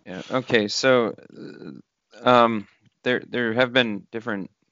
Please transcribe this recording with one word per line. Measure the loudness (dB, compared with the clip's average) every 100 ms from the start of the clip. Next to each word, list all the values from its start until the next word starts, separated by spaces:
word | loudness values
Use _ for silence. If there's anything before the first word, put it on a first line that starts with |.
| -16
Yeah. | -14 -6
Okay. | -6 0 0 0
So, | 0 2 2 2 -4 -16 -20 -18 -16 -18 -18 -20 _ _ -4
uh, | 4
um, | 6 6 2 -8 _ _ _
there, | -4 -4 -4
there | -4 -2
have | 0 2
been | 2 0 -4 -10
different | -12 -8 -8 -8 _ _